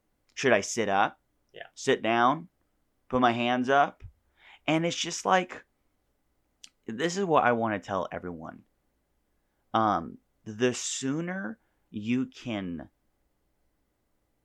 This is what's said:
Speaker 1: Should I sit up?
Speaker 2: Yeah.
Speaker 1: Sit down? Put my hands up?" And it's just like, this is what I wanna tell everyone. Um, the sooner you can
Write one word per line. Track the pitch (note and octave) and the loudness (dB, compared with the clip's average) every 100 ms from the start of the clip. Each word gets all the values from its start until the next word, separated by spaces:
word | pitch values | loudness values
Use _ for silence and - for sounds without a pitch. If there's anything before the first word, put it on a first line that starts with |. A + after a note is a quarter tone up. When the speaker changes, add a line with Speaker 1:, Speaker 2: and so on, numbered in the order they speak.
| _ _ _ - | _ _ _ -2
Speaker 1:
Should | C3+ | 2
I | G#2 | 2
sit | - A#2 G2+ | 2 -4 0
up? | G2 B2 - _ _ _ | 2 2 -2 _ _ _
Speaker 2:
Yeah. | - - | -20 -20
Speaker 1:
Sit | - C3 B2+ | -8 -2 0
down? | A2 A#2 B2 D#3 F3 _ _ _ _ _ - | 2 4 4 2 -6 _ _ _ _ _ -4
Put | B2+ | 2
my | B2 | 2
hands | A#2+ A#2+ B2+ B2+ | 2 0 0 2
up?" | C#3 D#3+ - - _ _ _ - - - | 4 2 -2 -20 _ _ _ -20 -10 -2
And | D#3+ E3+ | 0 0
it's | - | -4
just | E3 - G3 | -6 -4 2
like, | F#3 F3 - - _ _ _ _ _ _ _ _ _ - _ - | 2 2 -10 -18 _ _ _ _ _ _ _ _ _ -20 _ -12
this | A2+ E3+ F#3 | -4 -4 -2
is | F#3 | 2
what | D3 | 4
I | A#2+ | 4
wanna | A#2 A2+ G2 | 2 0 -4
tell | - F#2+ - | -4 -4 -4
everyone. | F2 F2 D#2+ D#2+ E2+ _ _ _ _ _ _ _ _ _ _ _ | -8 -10 -12 -14 -16 _ _ _ _ _ _ _ _ _ _ _
Um, | A2+ A2 F2+ C#2 - _ _ A2 | 2 4 2 -2 -14 _ _ -10
the | G#2+ B2 A2+ | 0 0 0
sooner | - - C3+ D3+ E3+ F#3+ G#3+ A3 _ _ _ | -6 -6 -4 -4 -4 -6 -8 -12 _ _ _
you | G#2 G#2+ B2+ B2+ | -8 -2 0 -2
can | - B2+ G#2 F2+ D#2+ - _ _ _ _ _ _ _ _ _ _ _ _ _ _ _ | -8 -8 -6 -6 -8 -12 _ _ _ _ _ _ _ _ _ _ _ _ _ _ _